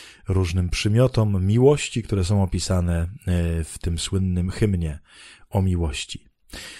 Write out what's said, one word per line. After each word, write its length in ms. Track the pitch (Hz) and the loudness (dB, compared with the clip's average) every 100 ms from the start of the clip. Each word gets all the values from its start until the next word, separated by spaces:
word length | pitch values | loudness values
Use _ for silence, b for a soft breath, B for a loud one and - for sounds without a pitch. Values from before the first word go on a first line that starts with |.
| B B - | B B -2
różnym 420 | 95 90 90 90 | 0 2 0 -2
przymiotom 760 | - 107 110 127 - 107 98 92 | 0 2 4 4 4 0 2 2
miłości, 580 | 110 131 147 - 123 | 4 4 4 0 -6
które 200 | - 98 | -2 -2
są 200 | 90 104 | 2 2
opisane, 580 | 92 90 - 92 87 85 | 2 0 0 0 2 0
e, 600 | 87 104 - 87 85 82 | -2 -6 -2 0 0 -2
w 140 | 78 - | -4 -6
tym 180 | 87 82 | -4 -4
słynnym 500 | - 98 95 90 90 | -2 -2 0 0 -2
hymnie 500 | - 107 92 80 73 B B B B B | 0 0 0 -2 -6 B B B B B
o 120 | 101 | 0
miłości. 680 | 92 90 82 - - - - _ _ B B | 0 0 -2 -4 -10 -14 -18 _ _ B B